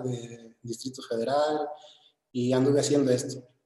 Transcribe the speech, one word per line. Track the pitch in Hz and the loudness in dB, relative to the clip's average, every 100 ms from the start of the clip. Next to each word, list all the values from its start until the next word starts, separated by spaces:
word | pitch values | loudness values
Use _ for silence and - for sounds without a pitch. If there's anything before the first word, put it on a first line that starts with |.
de | 127 120 117 117 113 _ | -4 -6 -8 -16 -20 _
Distrito | 117 113 135 131 | -10 -8 -8 -10
Federal, | - 117 117 143 151 151 147 - - - _ _ _ | -6 -4 0 2 2 0 -4 -10 -18 -20 _ _ _
y | 123 123 | -2 2
anduve | 127 139 139 | 4 4 4
haciendo | 131 143 131 | 4 4 4
esto". | 123 - - - _ | 2 0 -10 -14 _